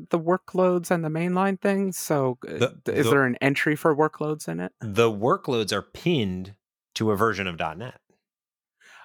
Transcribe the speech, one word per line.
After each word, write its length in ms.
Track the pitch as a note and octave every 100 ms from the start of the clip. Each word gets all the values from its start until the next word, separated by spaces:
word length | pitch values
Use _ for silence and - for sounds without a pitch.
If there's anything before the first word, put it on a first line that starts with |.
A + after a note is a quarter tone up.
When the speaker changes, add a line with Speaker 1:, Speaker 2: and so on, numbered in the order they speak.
| E3
Speaker 1:
the 100 | F3
workloads 720 | D#3+ F#3 - F3+ F#3 F3+ E3
and 140 | F3 D#3+
the 40 |
mainline 500 | D#3+ F3 F3+ G3 F#3+
things? 360 | G3+ G3 G3 F3
So, 400 | - D3+ C3 B2+ -
uh, 40 | D#2
Speaker 2:
The, 200 | A#2+ - -
Speaker 1:
th-, 120 | -
is 80 | C3+
Speaker 2:
the 60 |
Speaker 1:
there 140 | C#3+ B2+
an 120 | A#2+
entry 360 | C#3 C#3+ D#3+ D3+
for 200 | E3 C#3+
workloads 520 | D#3 - D3+ D3+ -
in 120 | E3
it? 140 | - _
Speaker 2:
The 300 | A2+ G2+ A#2
workloads 600 | G#2 A#2 F#3+ D3+ A#2+ G2+
are 100 | G#2
pinned 720 | - - E3+ D#3+ G2+ F#2 F#2+ G2 _ _ _ -
to 160 | A2
a 40 | G2
version 320 | A2 G2 F#2+
of 100 | E2
dot 200 | E2 D#2+
net. 220 | B2 - _ _ _ _ _ _ _ _ - -